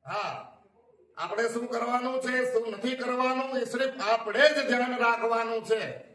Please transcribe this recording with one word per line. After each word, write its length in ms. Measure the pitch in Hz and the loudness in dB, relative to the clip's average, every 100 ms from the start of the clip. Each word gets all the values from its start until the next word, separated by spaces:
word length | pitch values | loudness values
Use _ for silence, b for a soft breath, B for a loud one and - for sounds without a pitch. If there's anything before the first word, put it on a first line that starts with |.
| 135 | -6
હા, 460 | 202 180 131 - - _ _ _ _ _ - | -6 -4 -8 -12 -20 _ _ _ _ _ -10
આપણે 320 | 165 208 233 | -4 0 0
શું 200 | 233 240 | -2 -4
કરવાનું 520 | 233 240 247 254 254 | -4 0 0 0 -2
છે, 320 | 247 254 247 | -2 0 2
શું 200 | 240 226 | 0 0
નથી 240 | 202 247 254 | -4 -4 -4
કરવાનું, 600 | 254 247 254 262 269 262 | -2 0 2 0 -2 -2
એ 60 | |
સિર્ફ 440 | 233 240 269 262 202 | -2 -2 -2 -2 0
આપણે 400 | 226 220 214 302 | 0 0 6 6
જ 200 | 302 269 | 6 0
ધ્યાન 300 | 247 247 240 | 0 0 2
રાખવાનું 640 | 233 226 226 226 226 226 | 2 2 2 0 0 -4
છે 420 | 220 220 160 110 - | 0 -2 -2 -8 -16